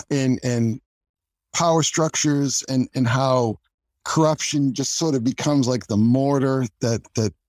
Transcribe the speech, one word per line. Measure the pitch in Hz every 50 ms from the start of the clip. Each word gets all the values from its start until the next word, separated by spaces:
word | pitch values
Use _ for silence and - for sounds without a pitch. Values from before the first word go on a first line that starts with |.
| - -
and, | 147 139 131 131 127 - -
and | 127 120 117 117 113 110 131 _ _ _ _ _ _ _ _ _ _ _ _ _ _ -
power | - 170 170 165 165 147
structures, | - - 170 160 160 - - - 151 147 143 143 135 120 - - -
and, | 131 131 127 - -
and | 131 127
how | 120 117 131 135 135 127 127 120 113 104 - _ _ _ _ _ _ _ _ -
corruption | - - 160 156 156 151 - - - - 147 143 139 117
just | - 135 - -
sort | - 170 160 143
of | 131 113
becomes | 131 123 - - 151 147 143 127
like | 120 127 120 -
the | - 110
mortar | 101 110 117 123 131 135 139 143 139 131 135 135 131 127 113 _ -
that, | - 117 117 101 - - -
that | 120 110 101 - _ _